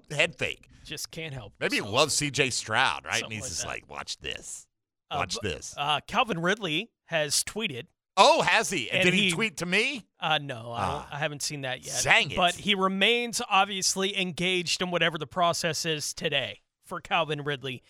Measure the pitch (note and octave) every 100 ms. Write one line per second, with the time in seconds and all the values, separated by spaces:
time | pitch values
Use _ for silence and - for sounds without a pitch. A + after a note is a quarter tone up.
0 | - D3 E3+ - G2+ - - - - D3+
1 | - - D#3+ C3+ G#2 - F#3 C4+ G#2 A#2
2 | D3+ - D3 C3 C3+ - - A2 C3 D2
3 | D2+ A2 A2 A2 F2+ E2+ D2+ A#1 - C#2+
4 | C#2+ - C#2 - - - - _ _ _
5 | - D3+ - - G2 D2+ - - D3 C#3+
6 | - G#3+ A#3+ E3 E3+ G#3+ F#3+ D#3 A3+ _
7 | - E3 D3+ - - G#3 A3 A#2+ - _
8 | _ - A#3+ D#4 F#3 G3 A3+ F3+ G#2+ F3+
9 | F3+ F3+ G3 E3+ A3 D3 F3 G3 B3+ C#4
10 | - _ E3+ D3+ C#3+ A#2+ A#2 A#2 F#2 D2+
11 | - C#3+ D#3 D3 - D3 C3 C3 - -
12 | C3+ G#3+ F#3 F#3+ F3 - F#3+ G3 F#3+ F#3+
13 | G3+ A#3+ A#3+ F#3+ A#3+ G3 G3 F#3+ - F#3+
14 | G3 G3 F#3 D3+ F3+ F3+ F3 - F3+ F3
15 | E3 D#3 C#3+ F#3 E3+ E3 F3 D3+ E3 D3+
16 | - - E3 C#3+ A2+ - _ _ - F3
17 | - F#3+ D3+ D3 D3 C#3+ C3+ B2 _